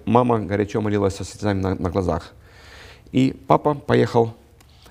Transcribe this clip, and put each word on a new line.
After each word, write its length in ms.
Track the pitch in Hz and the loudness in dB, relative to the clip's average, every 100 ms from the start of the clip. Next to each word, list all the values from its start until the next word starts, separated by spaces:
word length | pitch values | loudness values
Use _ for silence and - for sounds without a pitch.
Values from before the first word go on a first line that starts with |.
| - | 2
мама 340 | 117 123 113 | 2 4 0
горячо 400 | 101 101 101 117 | -2 -4 -2 -2
молилась 360 | 104 104 98 - | -2 0 -2 -4
со 80 | |
слезами 360 | 95 - 104 98 | -12 -6 -2 0
на, 140 | 92 | -2
на 160 | 95 90 | -2 -2
глазах. 440 | 98 87 82 - - - - - - - - - | -2 -2 -2 -6 -20 -20 -20 -20 -20 -20 -20 -4
И 240 | 127 131 - - | 0 0 -2 0
папа 280 | 156 147 | 2 2
поехал, 560 | 143 - 123 120 120 113 - _ - - - - | -2 0 2 2 2 0 -4 _ -20 -20 -20 -20